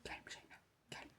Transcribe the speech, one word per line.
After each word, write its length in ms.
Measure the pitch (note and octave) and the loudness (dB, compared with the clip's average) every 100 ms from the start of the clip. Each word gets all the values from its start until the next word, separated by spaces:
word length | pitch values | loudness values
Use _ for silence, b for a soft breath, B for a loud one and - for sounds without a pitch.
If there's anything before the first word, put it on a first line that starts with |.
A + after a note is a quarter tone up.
Calme, 260 | - - - | 4 2 2
Jaina, 300 | - - - - - - | -2 -2 -10 -10 -20 -2
calme. 220 | - - | -2 -2